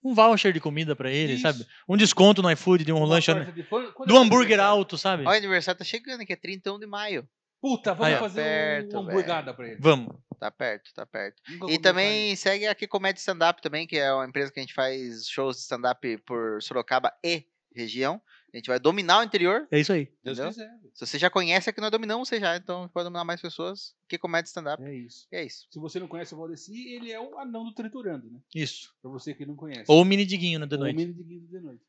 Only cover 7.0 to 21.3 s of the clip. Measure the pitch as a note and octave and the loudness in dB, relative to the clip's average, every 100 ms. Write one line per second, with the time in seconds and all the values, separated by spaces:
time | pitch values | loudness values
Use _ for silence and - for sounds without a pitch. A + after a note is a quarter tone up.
7 | G#3 E3 B2 _ _ _ C4+ A#3+ G#3+ E3+ | -6 -6 -8 _ _ _ -4 -2 -2 0
8 | D#3 D3+ G#3+ F3+ D3+ D#3 D#3 D3 E3+ G#3 | 2 2 -2 -4 -2 -2 -2 -4 -6 -8
9 | F#3+ G3 E3+ E3 C3+ A#2+ A#2 A2 D3 C#3 | -4 -2 -2 -4 -6 -14 -14 0 4 4
10 | A2+ - _ - G#2+ _ B2+ G#2 - - | 0 -16 _ -12 -12 _ -8 -8 -14 -18
11 | A2+ G#2+ G2+ _ - F3 F#3 D#3+ F3+ F3+ | -14 -10 -10 _ -20 -12 -4 2 2 2
12 | G3+ G#3+ G#3+ F#3+ G3 G3+ G#3+ G3 G3+ G3+ | 0 0 -4 -2 -2 -2 -2 -4 -4 -2
13 | F#3+ F#3+ - F3 E3 E3+ D#3 D3+ E3 D#3+ | -2 -4 -6 0 0 0 -6 -8 -4 -2
14 | C#3 C3+ C3 C#3+ C#3 C#3 B2+ - C3 C3 | 0 0 -2 -6 -6 -8 -10 -4 -2 -2
15 | B2+ A2+ A2 - C3+ B2+ - B2+ B2 B2 | -8 -10 -10 -4 -4 -6 -8 -4 -2 -2
16 | B2+ A2 - A#2+ A2+ G#2+ - B2+ A2+ B2+ | -6 -8 -8 -6 -4 -6 -6 -6 0 0
17 | B2 _ E3+ E3+ _ _ _ A#2+ A2+ A#2 | 0 _ -6 -6 _ _ _ -12 -10 -4
18 | C3+ G3+ _ _ _ A#2+ A#2+ B2+ C#3 G3 | -4 -4 _ _ _ -16 -4 2 2 2
19 | F3 F#3+ A3+ G3 F3 A3 D4+ D3+ D3+ F3+ | 4 4 4 0 2 0 0 0 2 0
20 | C3+ _ B2+ B2 D3 A3 A3 A#3 D#3+ - | -2 _ -10 -6 -8 -10 -18 -20 _ -16
21 | A#2+ C#3+ F3 | -10 0 0